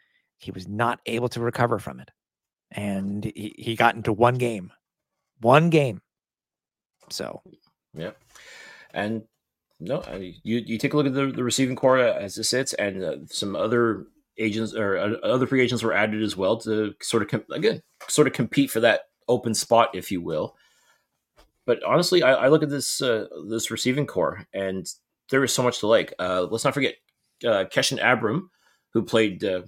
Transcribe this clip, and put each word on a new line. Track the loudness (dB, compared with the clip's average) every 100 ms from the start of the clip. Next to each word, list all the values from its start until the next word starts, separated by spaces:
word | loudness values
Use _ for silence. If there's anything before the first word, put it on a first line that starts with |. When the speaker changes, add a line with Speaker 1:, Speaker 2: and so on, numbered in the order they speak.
| _ _ _ _
Speaker 1:
he | -14
was | -12 -8
not | -2 -2 -2 -4
able | -4 -2
to | -2
recover | -4 0 0 0
from | -4 -14
it. | -18 _ _ _ _ _ _
And | -6 -4 -4 -4 -6 -8
he, | -8 -12 -10
he | -6 2
got | 2 2
into | -2
one | 2 2 4
game. | -2 -4 -10 -18 _ _ _ _ _ _
One | 4 6 6
game. | 4 2 -2 -14 _ _ _ _ _ _ _ _ _ -14
So. | -10 -10 -12 -18 -20 _ _ _
Speaker 2:
Yeah. | -12 -12 -12 _ -20 -20 -20 -20 -20 -10
And | -6 -4 -4 -10 _ _ _ _ _
no, | -8 -8 -8
I, | -12 -12 -10
you, | -4 -4
you | -4 -2
take | 0
a | 2
look | 0
at |
the, | 0 -2
the | -2
receiving | -2 0 0 2
core | 4 6
as | 4 0 -4 -6
it | -2
sits, | -2 -2
and, | -2 -2 -2
uh, | -4 -6 -8
some | -6 -4 -2
other | 0 2 2 0 -8 _ _ -6
agents | -4 -2 -4
or, | -2 0 0
uh, | 0 -2
other | 0 0 2
free | 2
agents | 2 0
were | 0
added | 2 0 0
as | -4 0
well | 0 0
to | -2 -2 -2 -6
sort | -2 -2
of | 0
com-, | -4 -6
again, | -2 -2 -2 -8 -18 -2
sort | 2 2
of |
compete | 0 0 0 0
for | 4
that | 4 2 -2 _ -2
open | 0 0
spot, | -4 4 4 4
if | 0 -6
you | -6
will. | -4 -4 -6 -10 _ _ _ _ _ _ _ _ _ _ -2
But | -2
honestly, | 2 2 4 4
I, | 6
I | 6 6
look | 4
at | 2
this, | -4 -4 -2
uh, | 0 0 -4 -12 -6
this | -4 -4
receiving | -2 0 0 -2
core, | -2 -2 -4 -10
and | -6 -4 -6 -10 -16 _ _ -2
there | 0
is | 2
so | 2
much | 0 0
to | 2
like. | 2 2 -4
Uh, | -2 -2 -2
let's | -2
not | -2
forget, | 0 -2 -4 _ _ _ _
uh, | 0 0 0
Keshan | 0 0 2
Abram, | 2 2 2 -2 -6 _ _ _ _
who | -4
played, | 0 2 2 0
uh, | -4 -4